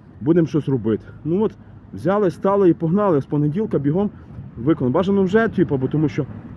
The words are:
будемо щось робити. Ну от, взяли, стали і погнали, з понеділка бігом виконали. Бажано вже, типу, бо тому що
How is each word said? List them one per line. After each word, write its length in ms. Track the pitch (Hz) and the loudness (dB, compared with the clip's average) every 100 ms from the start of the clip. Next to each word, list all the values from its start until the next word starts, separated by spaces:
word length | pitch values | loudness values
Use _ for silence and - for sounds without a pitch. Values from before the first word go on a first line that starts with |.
| - - | -20 -8
будемо 260 | 120 170 160 | 0 2 2
щось 220 | 156 139 | 0 0
робити. 360 | 131 107 104 - - | -2 0 -2 -4 -12
Ну 200 | 147 180 | -4 -2
от, 80 | 214 - - - - | -2 -4 -20 -20 -18
взяли, 380 | 95 143 202 190 | -6 -2 0 0
стали 380 | - 190 202 185 | 0 0 4 4
і 40 | |
погнали, 480 | 160 165 190 208 147 | 4 2 2 2 2
з 40 | - | 0
понеділка 540 | 151 151 160 214 156 | 0 0 -2 -2 -2
бігом 300 | 143 170 202 - - - - - | 0 0 -2 -6 -18 -18 -16 -6
виконали. 360 | 123 160 127 | -2 0 2
Бажано 300 | 143 190 196 | 0 2 2
вже, 240 | 190 214 226 | 2 2 2
типу, 300 | 190 151 139 | 0 0 0
бо 100 | 127 | -2
тому 220 | 147 151 | 0 -2
що 160 | - 139 104 - | -2 -8 -10 -14